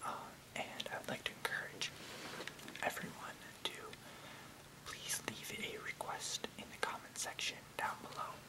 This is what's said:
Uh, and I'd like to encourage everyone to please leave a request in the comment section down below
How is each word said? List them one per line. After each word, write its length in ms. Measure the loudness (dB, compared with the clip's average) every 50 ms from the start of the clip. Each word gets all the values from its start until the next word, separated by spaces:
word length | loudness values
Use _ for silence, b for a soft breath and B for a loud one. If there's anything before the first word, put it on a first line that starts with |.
| 2
Uh, 40 | 2 0 0 -2 -4 -6 -8 -10 -2 0
and 280 | 2 2 2 2 -2 0 0
I'd 180 | 0 0 2 2
like 140 | 2 4 4
to 60 | 2
encourage 600 | 2 4 2 2 4 4 2 0 0 2 2 2 2 B B B B B B B B B B B B -4 -6 -6 -2 4 4
everyone 540 | 4 4 4 0 -2 -2 -2 -4 -4 -4 -6 -6 -8 -8 0 0
to 80 | 0 0 2 -4 -4 -6 -6 B B B B B B B B B B B B B -12 -12 -8 -6
please 360 | -4 -4 -2 2 2 2 4 4 2
leave 220 | 0 0 -2 -2 0 0
a 260 | 0 0 0 0 0
request 640 | -2 -2 0 0 0 2 2 2 2 2 2 2 0 -2
in 80 | -2 -6 -6
the 60 | 4 4 4
comment 320 | 4 4 0 -2 -4 0
section 400 | 0 2 2 2 2 2 2 2 0 -6 -6 0
down 180 | 2 2 2 2 0
below 300 | -2 -4 -2 0 0 0 -2 -4 -8